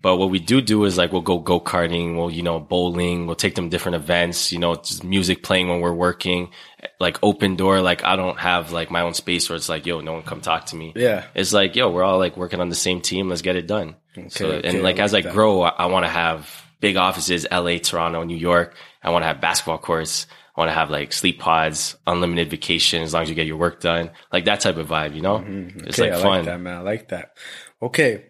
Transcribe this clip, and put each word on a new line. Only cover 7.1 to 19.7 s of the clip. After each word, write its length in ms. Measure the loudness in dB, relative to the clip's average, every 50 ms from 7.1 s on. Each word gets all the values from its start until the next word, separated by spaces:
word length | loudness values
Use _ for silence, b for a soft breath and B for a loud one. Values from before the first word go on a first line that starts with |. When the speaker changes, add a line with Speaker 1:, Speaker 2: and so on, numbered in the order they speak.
| 0 2 2
Speaker 1:
open 320 | 2 2 4 2 0 2
door. 240 | 2 2 4 4 4
Like, 240 | 4 4 2 2 2
I 100 | 0 0
don't 240 | 2 0 -2 -4 -2
have, 320 | 0 0 0 0 0 -2
like, 180 | -6 -6 -6 -2
my 120 | -2 0
own 140 | 0 0 -2
space 340 | -4 -4 -2 -2 -2 -2 -2
where 80 | -4
it's 120 | -6 -4 -4
like, 160 | -4 -4 -4
"Yo, 160 | -4 -4 -4 -6
no 100 | -8 -8
one 100 | -8 -8
come 180 | -10 -12 -10 -2
talk 240 | -2 -2 -2 -2
to 100 | -8 -12
me." 160 | -12 -12 -12 -4
Speaker 2:
Yeah. 300 | 0 2 2 2 0 -4 -6 -4
Speaker 1:
It's 180 | -4 -2 2 4
like, 220 | 4 4 4 2
"Yo, 160 | 2 2 2
we're 140 | 2 2 2
all, 140 | 4 4 4
like, 180 | 2 0 -2
working 240 | -6 -8 -6 -4 -4
on 80 | -2 -2
the 80 | -2
same 240 | -2 0 0 -2 -2
team. 280 | -2 -4 -2 -2 -2 -2
Let's 120 | -4 -4 -2
get 140 | -2 -2
it 100 | -2 -2
done." 300 | -2 -4 -4 -4 -6 -10 _ _ _ _
Speaker 2:
Okay, 120 | -18 -18 -12
Speaker 1:
So, 180 | -8 -4 -4
Speaker 2:
okay, 220 | -2 -2 -2 -2 -2
Speaker 1:
and, 140 | -2 2 2
like, 160 | 2 2 2
Speaker 2:
I 40 | 2
Speaker 1:
as 80 | 2 2
Speaker 2:
like 120 | 0 0
Speaker 1:
I 40 | 0
Speaker 2:
that. 60 | 2
Speaker 1:
grow, 280 | 4 6 6 6 4 4
I, 80 | 2
I 160 | 2 2 0
wanna 240 | 2 2 2 2 2
have 380 | 0 0 0 0 0 -2 -6 -16 -18 -20 -20 -20 _ _
big 180 | 0 2 4
offices, 480 | 4 2 2 2 0 -2 -2 -2 -2 -2 -2
L 160 | -2 0 0
A, 140 | 0 -2 0
Toronto, 420 | -2 -2 0 0 -2 0 -2 -4 -4
New 140 | -6 -6
York. 400 | -4 0 4 4 4 4 2 -4 B B B B B B
I 80 | 0
wanna 160 | 0 2 2
have 140 | 0 -2 0
basketball 380 | 0 2 2 2 0 -2